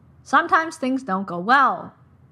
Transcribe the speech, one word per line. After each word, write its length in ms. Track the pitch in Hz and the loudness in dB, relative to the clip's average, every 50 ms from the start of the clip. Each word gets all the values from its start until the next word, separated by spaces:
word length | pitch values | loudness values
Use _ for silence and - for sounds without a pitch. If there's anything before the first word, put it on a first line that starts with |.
| _ _ - - | _ _ -20 -20
sometimes 540 | - - 262 294 339 330 370 320 320 330 - | -8 2 2 2 2 4 0 0 0 -2 -6
things 260 | - 262 254 262 262 | -6 -4 -4 -4 -4
don't 240 | 262 - 190 190 196 | -4 -4 -4 -4 -4
go 120 | - 175 175 | -6 -8 -8
well, 540 | 180 226 262 277 262 233 185 160 170 180 _ _ _ _ _ _ _ _ | 0 2 4 4 4 2 0 -2 -8 -14 _ _ _ _ _ _ _ _